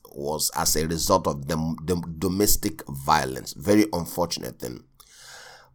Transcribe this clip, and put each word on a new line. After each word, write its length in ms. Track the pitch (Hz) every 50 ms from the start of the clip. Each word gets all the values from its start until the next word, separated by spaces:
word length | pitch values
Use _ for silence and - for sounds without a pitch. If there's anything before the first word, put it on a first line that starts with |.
| - -
was 400 | - 64 71 71 78 78 73 - -
as 200 | 71 82 82 -
a 120 | 78 78 80
result 380 | 85 80 73 - 98 92 82
of 220 | 90 76 71 69 69
dom-, 300 | 85 80 80 80 80 76 80
dom-, 340 | 76 92 87 82 87 82 80
domestic 640 | 87 95 90 95 104 101 - - - 104 101 - - -
violence. 680 | 71 69 67 71 78 78 69 65 65 64 58 - -
Very 340 | - 71 82 104 107 104 -
unfortunate 680 | - 87 85 80 - - 87 85 - - - 64 64 -
thing. 240 | 64 62 62 - - _ _ _ - _ - - - - - - - - - - - - -